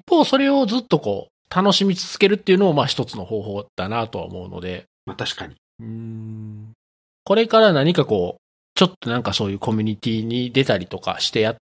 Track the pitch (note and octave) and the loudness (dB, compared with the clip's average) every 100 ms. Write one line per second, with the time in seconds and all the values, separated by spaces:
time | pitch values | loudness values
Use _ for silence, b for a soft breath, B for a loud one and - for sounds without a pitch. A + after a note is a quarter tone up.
0 | - E4+ C#4+ C4+ C#4 C#4 A3+ B3 B3 D#3 | 2 4 4 4 4 2 2 -2 0 0
1 | G#2 G2+ - _ _ F3+ G3 F#3+ G3 F3+ | 0 -4 -8 _ _ 0 2 4 2 0
2 | - - G3 G#3 - F#3 G3 D3 C#3 - | -4 2 4 4 4 4 4 2 0 -2
3 | A#2 A2+ F2+ G#2+ G#2 G2+ - - F#2 A#2 | -4 -8 -6 -6 -6 -8 -8 -8 -4 -4
4 | A2+ F#2+ F2 F#2 F2+ F2+ F2+ F2 - _ | -4 -6 -10 -10 -12 -10 -10 -10 -14 _
5 | - F2+ A2 - E2+ - _ - A2 A2+ | -16 -8 -8 -8 -14 -18 _ -18 -14 -12
6 | A2+ A2+ A2 A2 A2 G#2+ A2 - _ _ | -12 -12 -12 -14 -14 -16 -18 -20 _ _
7 | _ _ - G#3 A3+ A3+ A3 D3+ D3+ E3+ | _ _ -2 0 4 6 6 6 4 2
8 | C3+ G#2 F2 - _ _ _ - F#3 - | 2 0 -2 -6 _ _ _ 0 0 0
9 | A#2 A#2+ A#2 - G2+ G2 - A2 G#2+ G#2+ | -6 -4 -4 -4 -4 -4 -2 -2 -2 -4
10 | A#2+ A2 A2+ A#2+ B2 B2+ C3+ G2+ F2+ F#2+ | -4 -4 -4 -4 0 0 2 0 -4 -8
11 | - - - A#2 A2 A#2+ | -6 -4 -2 0 0 -2